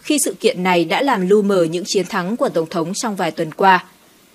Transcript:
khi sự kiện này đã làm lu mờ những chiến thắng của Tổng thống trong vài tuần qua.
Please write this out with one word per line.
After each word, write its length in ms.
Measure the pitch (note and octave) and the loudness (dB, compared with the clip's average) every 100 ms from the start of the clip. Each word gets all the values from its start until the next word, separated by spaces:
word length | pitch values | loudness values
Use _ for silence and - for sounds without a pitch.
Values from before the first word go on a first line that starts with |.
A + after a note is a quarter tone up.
khi 180 | - D4+ | -2 -2
sự 100 | - G3 | -2 -2
kiện 220 | A3 F3 | -2 0
này 220 | F#3 F3+ | 2 2
đã 180 | D#3+ E3 | 2 0
làm 260 | C#4 A3+ F3+ | 0 0 4
lu 140 | G#3+ | 4
mờ 220 | G3+ G3 | 4 2
những 200 | E3 F3 G3 | 0 -2 -2
chiến 200 | G3+ F3+ | -2 -2
thắng 300 | G3 F3 A#3+ | -4 -4 -2
của 120 | B3+ | -2
Tổng 180 | E3 D#3+ | -2 -4
thống 240 | A3 E3+ | -4 -4
trong 220 | G3+ A#3+ G3 | -4 -6 -4
vài 140 | E3+ | -4
tuần 220 | D#3 D#3+ | -4 -6
qua. 320 | - F#3+ F#3 - _ _ _ _ | 0 4 4 0 _ _ _ _